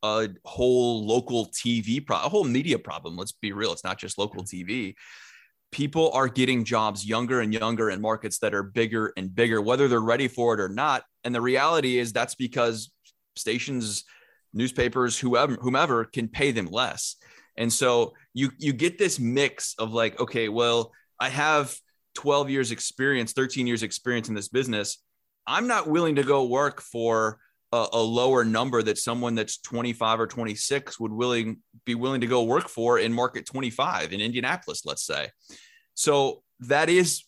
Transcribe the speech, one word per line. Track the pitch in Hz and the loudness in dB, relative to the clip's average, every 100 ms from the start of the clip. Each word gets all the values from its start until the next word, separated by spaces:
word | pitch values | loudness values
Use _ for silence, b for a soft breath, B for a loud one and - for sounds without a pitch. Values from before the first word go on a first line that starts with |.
a | 107 110 110 95 - | 0 0 -2 -6 -16
whole | - 123 127 120 117 107 | 0 4 4 4 0 2
local | 117 123 120 104 | 0 2 -2 -2
T | - 117 117 | -4 0 0
V | 104 123 | 0 -2
pro-, | 143 95 | 0 0
a | 127 | 2
whole | 208 160 | 2 2
media | 123 156 127 | 0 2 -2
problem. | - 78 85 87 | -2 -12 -10 -10
Let's | 101 | -10
be | - 107 | -8 -8
real. | 101 104 | -4 -4
It's | 85 | -4
not | 92 95 | -6 -8
just | 92 - | -8 -4
local | 104 - 92 | -4 -4 -10
T | 90 | -10
V. | 90 120 101 101 B B B B B B _ | -8 -6 -6 -10 B B B B B B _
People | - 143 160 160 | -4 -2 2 2
are | 131 131 | 4 0
getting | 123 127 127 | 2 2 2
jobs | 107 117 110 101 104 | 2 2 0 -2 -2
younger | 110 120 127 | -2 0 0
and | 110 | 0
younger | 110 110 113 110 | 0 0 0 0
in | 95 | 0
markets | 107 110 110 - | -2 -2 -2 -2
that | 107 | 0
are | 101 | 0
bigger | 98 98 113 113 110 - | -2 0 0 0 -4 -4
and | 95 92 | -8 0
bigger, | 117 113 | 2 2
whether | 104 131 139 | 2 4 4
they're | 120 | 4
ready | 110 117 135 | 4 2 0
for | 117 120 | 0 2
it | 110 | 2
or | 95 | 0
not. | 101 147 131 - _ 123 | -2 0 0 -4 _ -4
And | 120 | -2
the | |
reality | 123 131 147 165 131 123 | 2 4 4 4 2 2
is | 120 | 0
that's | 113 123 - | -2 -2 -4
because | 127 127 117 113 113 _ _ _ _ - | -6 0 0 0 -8 _ _ _ _ -10
stations, | - 120 131 131 110 101 - b b b _ | -4 -4 -4 -6 -4 -6 -10 b b b _
newspapers, | 104 123 - 123 123 123 113 | -4 -4 0 0 2 0 0
whoever, | 123 120 143 120 | 2 2 2 0
whomever | 123 131 131 120 113 | 0 2 2 2 0
can | - 113 | -4 -6
pay | - 143 | 0 0
them | 117 90 | 0 -2
less. | 98 123 - - - b b b - | -2 -2 -4 -8 -10 b b b -4
And | 117 | -2
so | 113 131 120 117 b b | 2 4 4 2 b b
you, | 120 135 - | -4 -4 -2
you | 151 | -4
get | 120 165 175 | 0 0 0
this | 196 - | -2 0
mix | 117 127 139 - - - | 0 2 0 0 -10 -6
of | 110 | -4
like, | 117 113 - | 0 0 0
"Okay, | 117 131 113 | -4 0 -2
well, | 110 120 117 113 b b _ | 2 2 2 0 b b _
I | 127 | -4
have | 131 151 151 135 - _ _ _ - | 0 2 2 2 -6 _ _ _ -8
twelve | 143 143 139 | 2 2 2
years | 135 123 | 0 -2
experience, | 113 - - 135 135 113 | -2 -8 -2 0 0 -2
thirteen | - 131 139 123 | -2 -2 -2 -2
years | 117 | -2
experience | 107 - 123 120 117 | -4 -6 -4 -4 -4
in | |
this | 107 101 | -6 -4
business. | 123 127 107 101 - _ _ _ _ - | -2 -2 -2 -4 -8 _ _ _ _ -4
I'm | 151 240 | -2 0
not | 226 160 | 0 2
willing | 156 165 143 | 2 2 2
to | |
go | 135 143 127 | 4 4 4
work | 131 143 - | 2 0 -2
for | - 117 113 113 110 110 b b _ | -12 -4 0 2 0 -2 b b _
a, | 120 113 | 0 0
a | 117 | 2
lower | 113 117 127 131 | 2 2 4 4
number | 113 110 127 123 | 4 2 2 2
that | 107 107 | 2 0
someone | - 120 120 117 | -2 -2 -2 -2
that's | 107 - | -4 -8
twenty-five | - 120 120 117 113 113 | -8 -6 -4 -2 0 2
or | 110 | 0
twenty-six | 120 113 104 - 139 139 - | -2 -6 -4 -2 -2 -4 -8
would | 113 | -8
willing, | 107 123 120 113 113 _ 113 - | -2 0 0 -2 -6 _ -16 -6
be | |
willing | 120 127 135 | -4 -2 -2
to | 117 | 2
go | 127 | 2
work | 117 139 175 | 4 0 0
for | - 117 120 | -4 2 2
in | 110 | 2
market | 117 123 - - | 0 0 -2 -10
twenty-five | 131 131 113 143 135 80 | -6 -6 -2 -2 -2 -4
in | 95 | -4
Indianapolis, | 107 120 123 180 - - | -4 -2 -4 -4 -6 -10
let's | - 69 - | -8 -8 -6
say." | 71 76 _ B B B B B | -6 -6 _ B B B B B
So | - - 143 139 - _ _ | -4 2 4 2 -2 _ _
that | 123 139 160 | 0 2 4
is | 175 175 - | 4 4 0